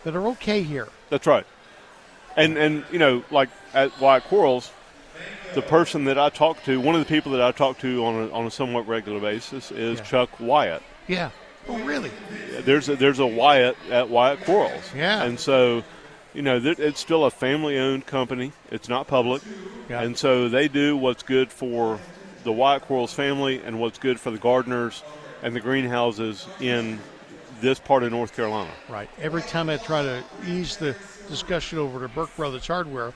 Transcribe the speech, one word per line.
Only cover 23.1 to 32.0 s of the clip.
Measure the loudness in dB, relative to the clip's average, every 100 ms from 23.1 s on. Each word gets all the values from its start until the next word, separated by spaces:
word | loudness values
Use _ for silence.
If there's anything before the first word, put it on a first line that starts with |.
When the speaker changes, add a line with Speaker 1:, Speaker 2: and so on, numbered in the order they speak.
Speaker 2:
family | -2 -2 0 -2 -2
and | -6 -4
what's | -4 -2
good | -2 -2
for | -4
the | -2
gardeners | 2 2 0 -4 -4 -8 -18 -18 -18 -10
and | -8 -6
the |
greenhouses | -2 -2 0 0 0 0 -6 -6 -12 -6
in | -2 -2 -2 -8 -14 -20 -20 -20 -20 -4
this | 0 0
part | 2 2
of | 2
North | -4 -6 -4
Carolina. | -4 -4 -6 -12 -14
Speaker 1:
Right. | -14 -14 -10
Every | -6 -6
time | -4 -4 -4
I | -4
try | -2 -2
to | -2 -6 -10 -14 -6
ease | -6 -6 -6
the | -6 -6 -12 -20 -12
discussion | -10 -4 -6 -4 -6
over | -6 -6